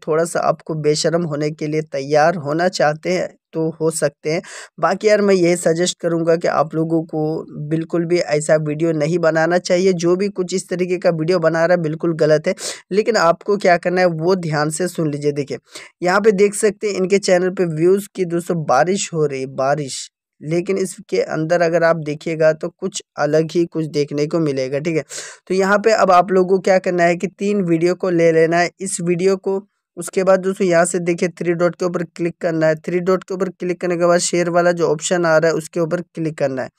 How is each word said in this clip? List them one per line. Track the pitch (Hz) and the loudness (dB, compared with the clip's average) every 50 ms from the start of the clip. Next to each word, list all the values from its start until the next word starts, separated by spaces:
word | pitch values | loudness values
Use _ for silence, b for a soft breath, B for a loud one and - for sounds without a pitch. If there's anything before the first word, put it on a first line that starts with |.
| - | -4
थोड़ा | - 156 160 170 | -2 -2 0 0
सा | 180 - - - | -2 -2 -2 -2
आपको | - 160 - - - 165 | -2 -2 -4 -6 -8 -8
बेशर्म | 156 147 151 151 151 - 165 156 170 175 | -4 0 0 0 0 0 -2 0 -2 -2
होने | 156 151 143 151 151 156 | -2 -4 -4 -4 -6 -6
के | - 156 | -6 -8
लिए | 151 151 156 156 | -4 -4 -4 -6
तैयार | 156 - 139 139 139 147 151 147 165 175 | -6 -8 -10 -6 0 2 4 4 4 2
होना | 185 135 143 151 165 175 185 | 0 -4 -4 -2 0 0 -2
चाहते | 190 - 160 147 156 156 - 170 180 | 0 0 0 0 0 -2 -4 -4 -2
हैं | 180 - - - _ _ _ - | -2 -2 -6 -8 _ _ _ -6
तो | 165 160 160 165 | -4 -4 -4 -4
हो | - 156 160 | -2 -2 -2
सकते | 160 - - 147 - _ - 151 156 | -2 0 -2 -2 -4 _ -6 -4 -4
हैं। | 175 B B B B B B B - | -4 B B B B B B B -2
बाकी | 165 165 190 190 - 214 | -2 0 0 2 2 2
यार | 214 208 208 | 4 4 4
मैं | 202 196 | 4 4
यही | 185 175 170 180 | 4 4 2 2
सजेस्ट | 175 - 175 165 165 180 180 - _ | 2 2 0 0 2 0 -2 -2 _
करूँगा | - 170 165 165 165 165 165 | -2 -2 0 0 2 2 2
कि | 170 170 170 | 2 2 0
आप | - - 147 160 156 | 0 0 0 0 0
लोगों | 156 160 165 165 165 160 | -2 -2 0 0 -2 -2
को | 170 - 156 156 156 160 165 - - - 147 147 147 | -2 -4 -4 -2 -2 -4 -4 -8 -10 -12 -12 -8 -4
बिल्कुल | 160 160 160 165 - 170 175 | -4 -4 -4 -2 -2 -2 0
भी | 165 175 175 | 0 0 0
ऐसा | - - 151 151 147 - 160 156 | 0 0 -2 -2 2 2 2 2
वीडियो | 160 151 147 151 165 165 160 | 2 0 -2 -2 0 0 0
नहीं | 156 147 156 170 175 | 0 0 0 0 2
बनाना | 170 160 156 160 160 165 175 180 | 2 2 2 2 2 2 2 0
चाहिए। | 180 - 185 175 190 190 190 | 0 0 0 2 2 2 2
जो | 170 170 170 180 | 2 2 0 2
भी | 185 202 202 | 2 0 -4
कुछ | 202 - 185 175 185 | -2 -4 -6 -4 -4
इस | 190 - - | -6 -4 -4
तरीके | 190 170 185 175 185 175 | -4 -4 -2 -2 -2 -2
का | - 185 | 0 0
वीडियो | 170 160 156 160 185 180 | 0 0 0 0 0 2
बना | 160 160 165 160 165 | 2 2 2 2 2
रहा | 165 180 | 2 2
है | 180 165 | 2 0
बिल्कुल | 151 156 160 - 175 165 | -2 -4 -2 -2 -2 0
गलत | 156 156 151 156 151 151 | 2 2 4 4 2 2
है, | 143 - B B B B B B - 180 | -2 -4 B B B B B B -4 -2
लेकिन | 196 220 - 226 | -2 0 2 2
आपको | 202 170 165 170 - - - 202 | 2 4 2 2 0 0 -2 -2
क्या | 196 - 190 175 | 0 4 4 2
करना | 175 - 180 175 180 | 4 2 0 0 2
है | 180 | 2
वो | 180 170 156 156 175 196 | 2 2 0 0 0 0
ध्यान | 190 170 160 151 147 151 151 | 0 0 -2 -2 0 -2 -2
से | 156 - 185 180 | -2 -4 -4 -4
सुन | - - 165 151 | -4 -2 -4 -2
लीजिए। | 143 143 147 147 143 | -2 -2 -2 -2 -2
देखिए | 147 139 - 131 117 _ B B B B B B - 175 | -2 -4 -6 -8 -12 _ B B B B B B -4 0
यहाँ | 175 185 202 | 2 2 4
पे | 202 220 208 | 4 4 4
देख | 185 202 208 202 | 6 4 2 2
सकते | - - 214 202 - - | 2 0 0 0 0 -4
हैं | 208 196 | -6 -2
इनके | 185 185 180 190 196 | -2 -2 2 0 0
चैनल | 202 - 185 180 180 185 | 2 4 2 4 4 0
पे | 185 190 185 175 156 | 0 0 -2 -2 0
व्यूज़ | 151 165 175 190 202 196 - - | 2 4 4 4 2 0 -6 -6
की | - 185 | -6 -4
दोस्तों | 170 165 170 170 - 180 170 151 | -2 -2 -4 -2 -2 -4 -4 0
बारिश | 131 123 127 156 175 196 196 - - - | 2 2 2 4 2 0 -4 -4 -6 -4
हो | 160 151 | -2 -2
रही | 143 139 135 | -2 -2 -4
है, | 131 131 | -8 -8
बारिश, | 135 131 131 131 147 156 147 131 - - - - _ _ _ _ _ _ | -4 -2 0 0 0 -2 -2 -8 -8 -12 -14 -16 _ _ _ _ _ _
लेकिन | - 147 160 175 180 202 190 190 | -8 -4 -4 -4 -2 -2 -2 -4
इसके | 190 185 - - 190 - - 185 | -4 -6 -8 -12 -14 -6 -2 -2
अंदर | 185 - 143 156 160 160 175 175 175 | -2 -2 -2 -4 -2 0 0 0 2
अगर | 165 165 170 165 | 2 2 2 2
आप | 165 165 165 | 2 2 0
देखिएगा | 151 151 147 151 - 170 165 156 160 156 156 | -2 -6 -8 -6 -6 -6 -2 2 2 2 2
तो | 156 - 175 | 2 -4 -10
कुछ | - - - 202 - - - _ - - | -10 -8 -10 -8 -8 -8 -14 _ -6 -4
अलग | 147 147 147 156 165 156 | -2 2 2 2 2 2
ही | - 175 170 | 0 -2 -2
कुछ | 170 - 165 160 147 | -2 -2 -6 -6 -4
देखने | 143 147 143 139 143 143 147 | -2 -2 -4 -2 -2 -4 -2
को | 147 160 170 | 0 0 0
मिलेगा, | 160 151 139 135 131 131 139 139 | 0 0 0 -2 -4 -4 -4 -4
ठीक | 151 175 165 | -4 -2 -2
है। | 156 147 B B B B B B B B | -4 -4 B B B B B B B B
तो | - 185 | -4 -2
यहाँ | 190 190 190 202 208 | 0 2 2 2 2
पे | 202 226 220 | 4 2 4
अब | - 202 185 | 4 4 6
आप | 180 175 180 185 185 | 6 6 4 4 4
लोगों | 190 185 175 196 | 2 2 4 2
को | 190 | 0
क्या | 170 208 190 190 | 2 4 2 2
करना | 185 190 180 175 170 | 2 0 0 2 2
है | 170 175 | 2 2
कि | 175 208 180 | 0 -2 -8
तीन | - - 196 202 208 208 190 | -8 -4 -4 -2 0 0 0
वीडियो | 170 170 160 165 175 180 | 0 0 2 2 0 0
को | 180 - 190 | 0 -2 -2
ले | 175 165 165 165 165 | 0 2 4 4 4
लेना | 160 160 160 170 170 | 4 4 4 2 0
है, | 175 160 - - | 0 0 -4 -8
इस | 190 190 - - 175 | -10 -10 -8 -6 -2
वीडियो | 170 180 165 185 190 196 190 | -2 -2 0 2 0 0 0
को, | 190 196 196 196 196 _ _ _ _ _ _ | -2 -4 -4 -4 -6 _ _ _ _ _ _
उसके | - 170 - - 196 190 | -14 -12 -8 -4 -2 2
बाद | 190 190 190 | 2 2 2
दोस्तों | 180 190 190 - 202 | 2 -2 -4 -2 0
यहाँ | 180 170 165 175 | 2 4 4 2
से | 170 - 185 | 2 0 -4
देखिए | 170 175 170 165 190 175 | -2 -2 -2 -2 -2 -4
थ्री | 165 - 170 175 175 | -4 -4 -4 -2 -2
डॉट | 165 175 175 165 | 0 0 -2 -2
के | - 185 | -2 -4
ऊपर | 180 175 175 175 | -4 -4 -4 -6
क्लिक | - _ - 170 175 170 - | -6 _ -6 -6 -6 -6 -4
करना | - 175 165 160 160 | -4 -2 -2 2 2
है। | 156 156 | 2 0
थ्री | 156 - - 175 180 | 0 -4 -4 -4 -2
डॉट | 175 185 185 180 - | 0 0 0 0 -2
के | - 196 | -6 -6
ऊपर | 185 190 185 | -4 -4 -6
क्लिक | 180 - 180 180 175 175 | -6 -6 -6 -6 -6 -4
करने | - 180 180 | -2 -4 -2
के | 170 175 | 2 2
बाद | 170 175 180 | 4 4 4
शेयर | 170 - - 175 175 175 | 2 0 0 0 0 2
वाला | 170 175 170 175 180 | 2 2 2 2 2
जो | 170 165 | 2 2
ऑप्शन | 143 151 156 - - 190 175 175 | 0 0 -2 -2 -2 -2 0 2
आ | 165 160 | 4 4
रहा | 156 156 165 | 4 4 4
है | 180 | 0
उसके | 156 156 - - 180 | 0 -4 -6 -4 -4
ऊपर | 170 156 170 175 175 | -4 -2 -2 -6 -6
क्लिक | _ - - 160 156 156 - | _ -8 -6 -6 -6 -4 -2
करना | 151 135 135 131 120 | -2 -2 -2 -4 -8
है। | - _ | -8 _